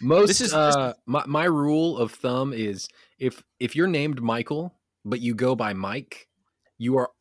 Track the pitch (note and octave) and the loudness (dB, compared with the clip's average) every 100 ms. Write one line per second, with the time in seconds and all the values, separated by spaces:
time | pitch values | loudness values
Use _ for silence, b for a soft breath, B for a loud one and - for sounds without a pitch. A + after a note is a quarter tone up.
0 | B2 E3+ G#3 G3 A#3 D#3 D3 C#3+ C3 - | 2 4 6 4 0 2 4 4 0 -4
1 | - C#3+ C#3 D3+ F3 D3+ D3 D#3 E3 B2+ | -4 -4 0 0 2 2 2 2 2 0
2 | A2+ - B2 B2+ C3+ A#2 G#2+ F#2+ - b | -2 -2 -2 0 -2 -2 -4 -6 -10 b
3 | b b B2+ - _ - A#2+ D3+ F#3 D#3 | b b -4 -4 _ -6 -4 0 0 0
4 | D3+ C3 A#2 A#2 A2+ D3+ F3 _ _ _ | -2 -2 -2 -2 -2 -4 -6 _ _ _
5 | G#2 A#2+ A#2+ A2 B2+ A#2+ G#2+ G2 G2 B2 | -8 -4 -2 0 0 0 -2 -4 -6 -8
6 | - - - _ _ _ _ - A#2+ C3 | -10 -20 -20 _ _ _ _ -6 0 0
7 | B2 - | 0 -2